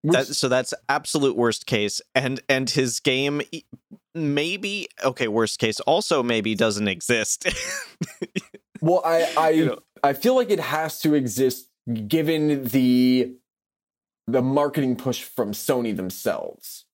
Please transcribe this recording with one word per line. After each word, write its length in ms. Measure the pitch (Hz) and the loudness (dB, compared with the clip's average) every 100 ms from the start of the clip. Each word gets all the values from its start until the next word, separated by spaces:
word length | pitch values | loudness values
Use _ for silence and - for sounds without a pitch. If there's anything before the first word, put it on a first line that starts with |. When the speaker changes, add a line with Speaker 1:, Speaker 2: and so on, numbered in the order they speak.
Speaker 1:
Which 100 | - | 4
Speaker 2:
That, 140 | 147 135 | 2 2
so 220 | 147 135 | -2 0
that's 240 | 127 123 - - | 0 0 -8 -2
absolute 460 | 143 - 151 139 120 | -2 0 2 2 2
worst 280 | 120 107 - | 0 0 -2
case, 360 | 113 104 - - | 0 0 -4 -4
and, 260 | 127 135 131 - | -2 -2 -6 -2
and 200 | 135 131 | 0 0
his 300 | 151 127 - | 0 0 0
game 420 | - 131 139 147 - | 0 0 0 -4 -6
e-, 100 | 165 _ - _ - _ | -12 _ -20 _ -20 _
maybe, 760 | 165 147 143 160 190 202 202 - - | -4 -2 0 -2 -4 -6 -8 -10 -4
okay, 240 | 131 123 117 | -4 0 -2
worst 300 | 107 110 - | 0 0 0
case 200 | 110 - | -2 0
also 400 | - 170 214 151 | 0 0 2 0
maybe 340 | 120 113 107 107 | 2 0 0 0
doesn't 320 | 113 104 104 | 0 0 -2
exist. 600 | 90 - 117 107 - 180 | -4 -2 -2 0 -4 -4
<laughs> 60 | - - - - _ 175 - - 190 - - _ - | -6 -8 -10 -12 _ -10 -8 -10 -10 -12 -20 _ -2
Speaker 1:
Well, 200 | 160 180 165 | 2 2 4
I, 260 | 165 160 151 | 2 2 2
I, 120 | 160 | 4
Speaker 2:
You 140 | 160 156 | 4 2
know. 140 | - _ - | -2 _ 0
Speaker 1:
I 80 | 139 | 0
feel 240 | 139 240 254 | 2 2 2
like 140 | 214 | 2
it 100 | 185 | 0
has 400 | 156 151 160 - | 0 -4 -4 -2
to 100 | 160 | 2
exist 560 | 147 127 101 131 - - _ - 113 104 | 2 2 2 0 0 -14 _ -8 -6 0
given 560 | 160 156 160 151 143 127 | 0 2 0 0 0 0
the, 680 | 135 127 123 127 127 123 127 _ _ _ _ _ _ _ _ - | 2 4 6 6 4 0 -6 _ _ _ _ _ _ _ _ -2
the 140 | 131 | 0
marketing 560 | 127 139 143 143 135 123 | 2 0 0 0 -2 -2
push 260 | 131 120 | -4 -6
from 300 | - - 104 | -8 -6 -4
Sony 420 | 101 - 127 117 92 | -4 -2 -2 -2 -4
themselves. 880 | 92 - 110 85 - - - - _ | -6 -6 -4 -4 -8 -14 -20 -20 _